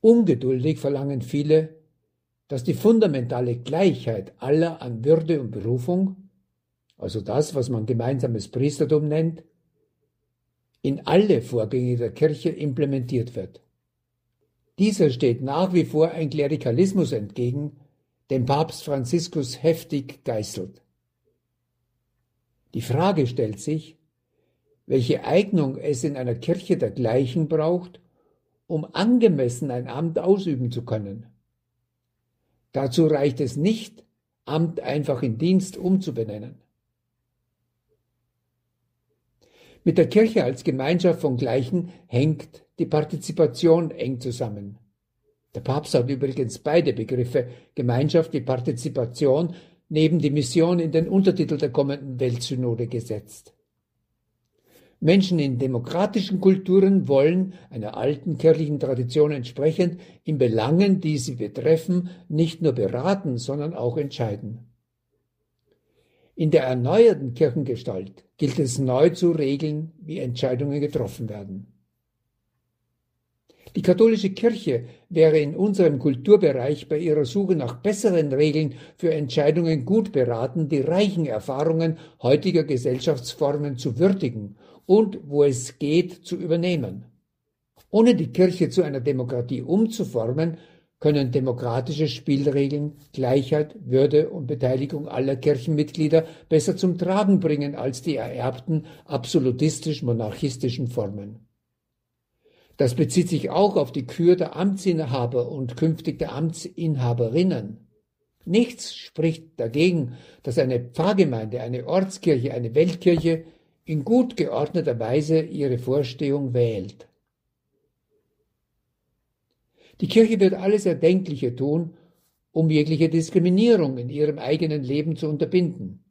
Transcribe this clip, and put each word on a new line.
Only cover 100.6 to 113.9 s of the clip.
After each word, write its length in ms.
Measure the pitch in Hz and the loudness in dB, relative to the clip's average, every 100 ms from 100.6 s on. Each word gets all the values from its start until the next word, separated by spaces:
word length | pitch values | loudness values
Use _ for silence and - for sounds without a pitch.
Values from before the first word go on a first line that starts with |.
| 131 123 120 | -4 -4 -6
Formen. 540 | 123 104 104 101 110 _ _ _ _ _ _ _ _ _ _ _ _ _ _ | -4 -6 -8 -14 -18 _ _ _ _ _ _ _ _ _ _ _ _ _ _
Das 160 | 131 | 0
bezieht 340 | 123 151 185 180 | 2 0 2 0
sich 220 | 160 - | -2 -2
auch 260 | 165 202 196 | 2 2 2
auf 160 | 139 | -2
die 140 | 139 123 | -4 -10
Kür 300 | - 170 180 | 0 2 4
der 200 | 160 147 | 0 -2
Amtsinhaber 920 | 190 196 196 165 147 131 120 123 120 | -2 0 -2 -2 -2 -2 -2 -2 -4
und 260 | 147 127 123 | -6 -8 0
künftig 420 | 165 160 - - | 0 0 -6 -6
der 140 | 156 | -6
Amtsinhaberinnen. 1600 | 131 160 165 - - 165 143 123 120 113 135 185 143 104 - _ _ _ _ _ _ - | -4 -4 -4 -12 -6 -4 0 0 0 0 2 2 0 -6 -14 _ _ _ _ _ _ 0
Nichts 480 | 196 240 - - | 0 0 -4 -14
spricht 640 | - - - 160 160 - - | -16 -16 -2 -2 -2 -12 -8
dagegen, 540 | 117 131 175 170 127 - - - | -4 2 2 2 -4 -8 -20 -12
dass 120 | - 120 | -4 0
eine 240 | 131 123 | 2 0
Pfarrgemeinde, 800 | 123 - 170 196 160 117 110 123 | -4 -2 0 4 2 2 -6 -8
eine 260 | 120 123 117 | -6 -8 -2
Ortskirche, 680 | 175 190 - 170 139 127 | 0 -2 -2 0 0 0
eine 200 | 123 117 | -4 -2
Weltkirche 720 | 131 175 175 180 170 165 160 - _ _ _ | 2 2 4 2 2 2 -2 -6 _ _ _
in 200 | - | -6